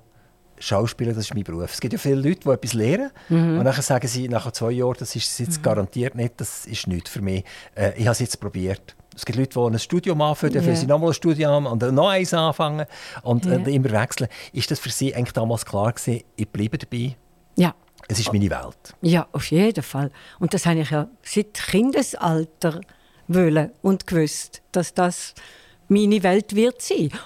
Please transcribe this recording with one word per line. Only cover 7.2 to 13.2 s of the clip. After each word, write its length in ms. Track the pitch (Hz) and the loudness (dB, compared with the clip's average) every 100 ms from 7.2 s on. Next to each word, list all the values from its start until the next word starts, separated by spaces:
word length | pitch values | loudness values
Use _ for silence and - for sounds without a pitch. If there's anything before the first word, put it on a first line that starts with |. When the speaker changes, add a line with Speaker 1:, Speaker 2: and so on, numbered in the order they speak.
Speaker 1:
mich. 220 | 98 92 - - - - | -2 -2 -6 -14 -14 -2
Äh, 160 | 101 - | -2 0
ich 60 | 117 | 0
habe 80 | |
es 60 | 113 | 0
jetzt 200 | 120 - | -2 -6
probiert. 560 | 101 95 92 98 - - - - | -8 -4 -4 -4 -8 -20 -20 -14
Es 100 | - | -6
gibt 120 | 117 | -2
Leute, 200 | 131 127 | -2 0
die 60 | 120 110 | 0 0
ein 40 | |
Studium 420 | - 175 190 156 | 0 -2 0 0
anfangen, 320 | 151 151 151 | 0 0 0
dann 100 | - 175 | 2 2
Speaker 2:
Ja. 80 | 170 | 2
Speaker 1:
sie 100 | 131 | 2
nochmal 240 | 147 165 | 2 2
ein 40 | 151 | 2
Studium 500 | 170 156 151 143 139 | 2 2 4 2 2
und 160 | 117 123 | 0 2
noch 180 | 131 196 | 4 4
eins 260 | 190 180 170 | 4 2 2
anfangen 500 | 160 143 156 151 151 - - - | 2 2 -2 -2 -6 -10 -16 -10